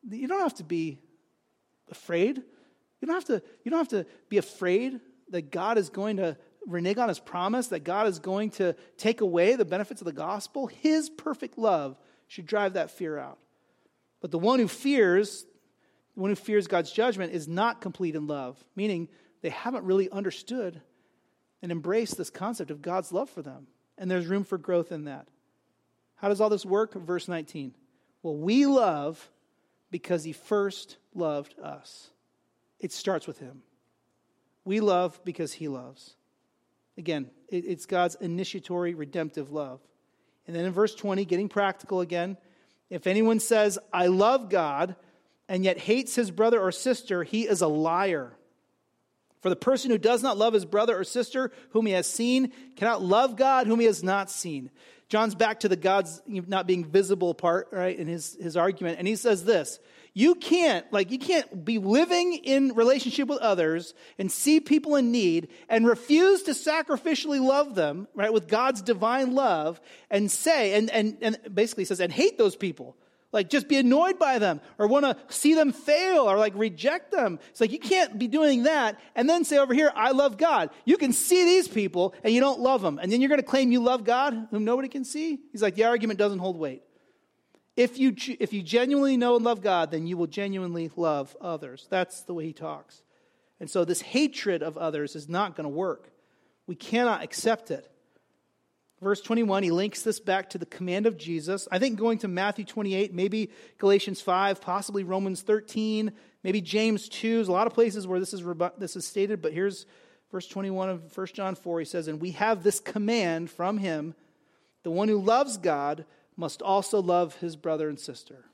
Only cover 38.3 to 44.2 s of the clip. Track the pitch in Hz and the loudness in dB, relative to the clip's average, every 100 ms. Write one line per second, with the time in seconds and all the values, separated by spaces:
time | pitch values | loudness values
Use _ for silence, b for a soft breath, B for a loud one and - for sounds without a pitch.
38.3 | 170 185 190 - 175 175 170 147 170 156 | -6 -6 -10 -8 -6 -4 -6 -8 -6 -6
39.3 | 156 139 151 139 131 _ _ _ _ _ | -8 -8 -8 -8 -12 _ _ _ _ _
40.3 | _ - 170 180 180 208 214 202 196 196 | _ -12 -6 -4 0 0 0 -4 -2 -2
41.3 | 175 202 202 196 190 - 190 175 175 180 | -2 -2 0 -2 -2 -6 -4 -2 -4 -4
42.3 | 190 b b b b _ 180 190 196 220 | -8 b b b b _ -6 0 2 4
43.3 | 220 - 220 214 196 - 175 180 185 | 2 2 4 4 0 -6 2 4 6